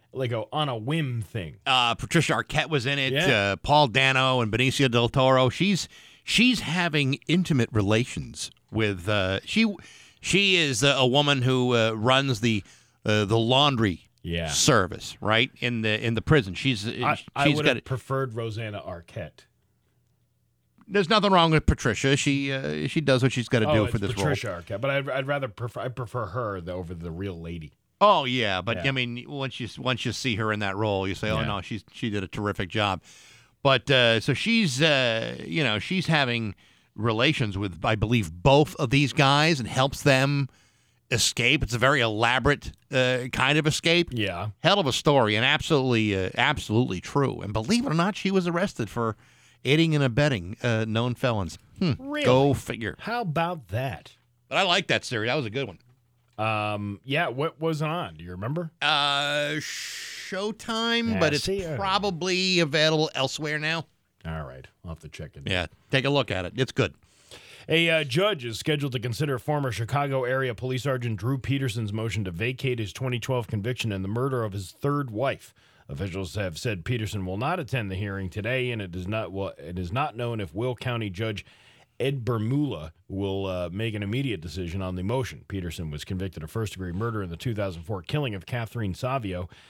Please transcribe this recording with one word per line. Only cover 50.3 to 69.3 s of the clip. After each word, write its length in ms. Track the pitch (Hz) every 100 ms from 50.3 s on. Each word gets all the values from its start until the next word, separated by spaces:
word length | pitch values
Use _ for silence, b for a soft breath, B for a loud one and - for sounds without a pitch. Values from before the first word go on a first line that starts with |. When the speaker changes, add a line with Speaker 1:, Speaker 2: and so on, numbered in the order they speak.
| 113 85 110
Speaker 2:
uh, 220 | 123 113 110
known 280 | 110 123 120
felons. 420 | 131 110 87 - _ -
Hmm. 140 | 180 123
Speaker 1:
Really? 240 | 269 294 285
Speaker 2:
Go 280 | 127 143
figure. 420 | 135 - 113 107 -
Speaker 1:
How 200 | - 240
about 460 | 208 147 170 175 120
that? 440 | 107 131 82 - - _ _ -
Speaker 2:
But 100 | 147
I 40 |
like 240 | 190 180 -
that 160 | 113
series. 240 | - 117 110
That 80 | 147
was 100 | 117
a 40 |
good 180 | 117 123
one. 120 | 85 _ _ _ _ _ -
Speaker 1:
Um, 640 | 110 107 107 104 101 98
yeah, 240 | 127 139 165
what 320 | 123 156 -
was 220 | 160 156
on? 340 | 156 170 117 78
Do 80 |
you 80 | 85
remember? 400 | 90 107 156 165 -
Speaker 2:
Uh, 800 | 147 147 143 143 147 147 147 151
Showtime, 1500 | - - - - - - - 190 208 220 - 226 233 233 233
Speaker 1:
Yeah, 60 | 214
Speaker 2:
but 140 | 160
it's 100 | 147
Speaker 1:
see, 220 | - 196 170
uh, 100 | 143
Speaker 2:
probably 840 | 196 196 202 165 185 185 190 180
available 500 | 160 151 156 156 156 -
elsewhere 440 | 135 - 151 151
now. 260 | 151 165 - _ _ _ 82
Speaker 1:
All 180 | 80
right. 220 | 76 65 65 _ 87
I'll 60 |
have 80 | 80
to 100 | 76
check 220 | - 78 73
it 80 | 73
Speaker 2:
Yeah, 200 | 90 82 _ -
take 140 | 135 131
a 40 |
look 220 | 143 120
at 140 | 95 90
it. 80 | 110
It's 160 | 131
good. 220 | - 101 - _ B B B B B B
Speaker 1:
A, 220 | 160 165
uh, 140 | 160 147
judge 400 | 127 202 180 120
is 120 | 110
scheduled 360 | - 151 139
to 60 | 123
consider 380 | 120 113 151